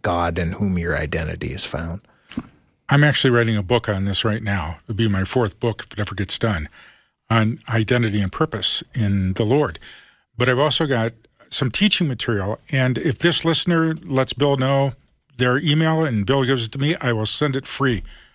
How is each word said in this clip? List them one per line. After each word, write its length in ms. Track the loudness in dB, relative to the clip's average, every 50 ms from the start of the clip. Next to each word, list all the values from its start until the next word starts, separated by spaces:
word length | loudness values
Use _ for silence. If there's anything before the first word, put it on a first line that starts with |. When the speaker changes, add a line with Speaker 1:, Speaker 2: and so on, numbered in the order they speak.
Speaker 1:
God 360 | -4 -2 0 0 0 -2 -2 -2
in 140 | -4 -4
whom 260 | -2 -2 -2 0 0 0
your 180 | -2 -2 -2
identity 520 | -2 -4 -4 -4 -4 -4 -6 -6 -8 -8 -6
is 160 | -6 -6 -6
found. 380 | -6 -6 -6 -6 -6 -8 -10 -12 _ _ _ _ -14 -10 -10 -10 -12 _ _ _ _ _ _ _ 2
Speaker 2:
I'm 140 | 4 4
actually 280 | 4 4 4 4 4 4
writing 240 | 4 4 4 4 2
a 60 | 0 0
book 240 | 2 0 0 0 0
on 160 | -2 -2 -2
this 200 | -2 -2 0 0
right 200 | 0 -2 -2 -2
now. 340 | -2 -2 -2 -4 -6 -8 -10 _
It'll 100 | -6 -2
be 140 | 0 0 2
my 160 | 2 0 0
fourth 340 | 0 0 0 0 0 -2 -2
book 240 | -2 -2 -2 -4 -10
if 60 | -10 -8
it 40 | -6
ever 160 | -6 -6 -4
gets 240 | -4 -4 -2 -2 -2
done, 300 | 0 0 0 -2 -4 -8 -12 -18 -20 -20 -20 _ _ _ _ _ _ 0
on 300 | 2 2 2 2 -2 -4 -6 -4
identity 520 | -2 0 0 2 2 2 2 0 0 0
and 100 | -2 -2
purpose 540 | 0 -2 -2 -2 -2 -2 -2 -2 -2 -4 -6 _ -4
in 380 | -2 0 2 2 2 0 0
the 120 | 0 0 2
Lord. 360 | 2 2 2 2 0 -4 -8 -16 -20 -20 -20 -20 _ _ _ _ _ _ 0
But 100 | 2 2
I've 120 | 4 4
also 260 | 2 2 2 0 0
got 280 | 0 0 0 0 -2 -4 -8 _ _ _ _ _ -6
some 240 | -4 -2 -2 -2
teaching 340 | 0 2 2 2 2 2 0
material, 540 | 0 -2 -4 -2 -2 -2 0 -2 -2 -4 -6 _ -2
and 260 | 0 2 2 2 0
if 220 | 0 0 -2 0 2
this 260 | 2 2 2 2 0
listener 500 | 0 0 0 2 2 2 2 2 0 -2
lets 380 | -4 -6 -2 0 0 0 0 0
Bill 220 | 0 2 2 2
know 360 | 2 2 2 2 2 0 0 -4 -8 _ _ _ _ _ _ _ 0
their 200 | 2 2 2 2
email 440 | 2 0 2 2 2 2 2 2 0
and 200 | 0 0 0 0
Bill 200 | 2 2 2 2
gives 200 | 2 0 0 -2
it 80 | -4
to 60 | -4 -2
me, 180 | -2 -2 -2 -2
I 120 | -2 -2
will 140 | 0 0 0
send 300 | -2 -2 0 -2 -2 -2
it 100 | -4 -6
free 360 | -6 -4 0 0 0 0 -2 -4 -10 -16 -20 -20 _